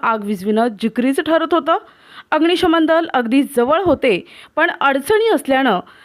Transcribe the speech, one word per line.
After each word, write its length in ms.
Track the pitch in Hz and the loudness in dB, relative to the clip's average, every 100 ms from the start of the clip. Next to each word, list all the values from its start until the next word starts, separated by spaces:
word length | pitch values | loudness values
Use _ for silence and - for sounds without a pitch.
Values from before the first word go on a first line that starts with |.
आग 200 | - 226 | 0 -4
विझविणं 440 | 208 208 190 214 240 | -4 -6 -2 0 0
जिकरीच 520 | 202 226 226 247 277 | -2 -4 -2 -2 0
ठरत 340 | 320 320 320 | 0 0 2
होतं. 240 | 339 285 359 - - - - - | 0 0 -2 -4 -20 -20 -18 -4
अग्निशमन 540 | 311 330 349 370 330 311 | 0 2 2 2 2 2
दल 220 | 320 330 | 2 0
अगदी 300 | 262 233 269 | -2 0 0
जवळ 380 | 285 - 240 320 | 0 0 0 2
होते, 460 | 370 269 269 180 - - - - | 2 0 0 -2 -4 -20 -10 -2
पण 160 | 339 - | -2 0
अडचणी 480 | 277 269 269 427 453 | 0 0 0 0 2
असल्यानं 500 | 339 - 269 269 185 - - | 0 0 0 0 -2 -4 -18